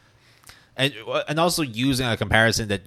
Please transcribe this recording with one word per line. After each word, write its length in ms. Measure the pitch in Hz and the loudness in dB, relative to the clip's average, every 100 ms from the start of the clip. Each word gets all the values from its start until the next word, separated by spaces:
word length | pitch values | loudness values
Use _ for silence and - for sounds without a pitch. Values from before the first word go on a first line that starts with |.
| _ _ _ _ - - _ - | _ _ _ _ -20 -20 _ -4
And, 160 | 135 110 110 | -4 -4 -4
uh, 160 | 143 - | -4 -2
and 100 | 151 | 0
also 220 | 175 170 | 0 0
using 440 | 143 110 135 131 123 | -4 -2 0 0 0
a 120 | 107 | -2
comparison 500 | 98 110 113 107 107 | 2 4 4 2 -2
that 140 | 98 | -4